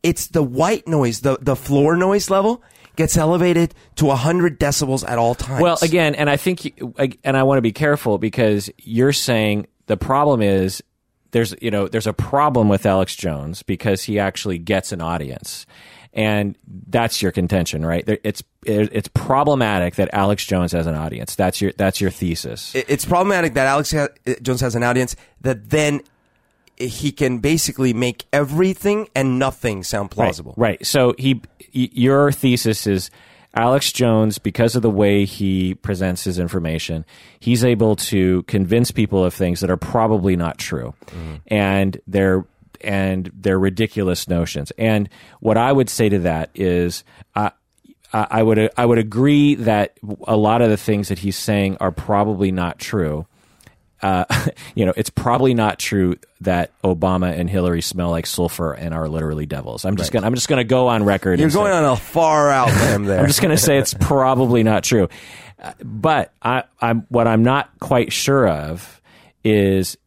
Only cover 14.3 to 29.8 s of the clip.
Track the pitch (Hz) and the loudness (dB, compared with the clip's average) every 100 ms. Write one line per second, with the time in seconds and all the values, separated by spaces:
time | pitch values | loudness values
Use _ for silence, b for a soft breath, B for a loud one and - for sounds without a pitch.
14.3 | - 104 87 82 95 - 92 82 85 69 | -4 -6 -6 -2 -4 -2 -8 -4 -6 -6
15.3 | 64 - - - B B B B 110 107 | -12 -14 -16 -18 B B B B -2 0
16.3 | 104 101 - - 92 - 120 117 - 95 | 0 -2 -8 -18 -20 -4 -2 0 0 -2
17.3 | 95 90 98 85 78 80 85 - 107 104 | 0 0 0 0 -4 -4 -4 -2 -2 -4
18.3 | - - _ - 104 107 104 - - - | -8 -16 _ -2 0 0 -2 -4 -6 0
19.3 | 135 147 139 110 98 87 - 95 101 98 | 2 2 2 0 0 -2 -2 -2 0 0
20.3 | 101 - 92 87 87 82 76 80 - - | 0 -2 -2 0 -2 -2 -4 -6 -10 -10
21.3 | - - - 135 - 95 - 98 - 90 | -2 -2 0 -4 0 -2 0 -4 -2 -4
22.3 | 82 65 57 - 135 131 139 - 175 196 | -4 -8 -12 -8 -6 -2 -4 0 2 2
23.3 | 185 165 123 135 139 147 156 143 _ - | 0 0 0 0 0 -2 -2 -4 _ -8
24.3 | 127 127 123 131 117 120 127 127 - b | -6 -4 -2 -2 0 0 0 -2 -6 b
25.3 | b 131 120 107 151 147 147 - _ _ | b -4 -4 -2 0 0 -2 -8 _ _
26.3 | _ _ _ _ _ 123 - 143 - 135 | _ _ _ _ _ -8 -4 -6 -2 -2
27.3 | 123 139 165 - - 131 113 123 - - | 0 0 0 -2 0 0 0 -2 -4 -4
28.3 | 143 143 151 190 185 202 208 214 139 135 | -2 0 0 0 0 -2 -2 -4 -2 0
29.3 | 127 135 - 120 101 | 0 -2 -2 -4 -4